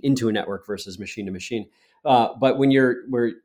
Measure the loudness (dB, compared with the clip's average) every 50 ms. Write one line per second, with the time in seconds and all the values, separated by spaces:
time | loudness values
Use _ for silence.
0 | 0 0 0 2 0 0 0 -2 -4 -4 -8 -8 -8 -8 -10 -8 -8 -12 -14 -12
1 | -12 -12 -10 -10 -8 -8 -10 -10 -10 -8 -8 -8 -8 -10 _ _ _ _ _ _
2 | 0 4 4 4 4 2 0 0 2 2 2 4 4 4 4 4 4 4 2 -2
3 | -4 -4 -2 0 0 0 -2 -6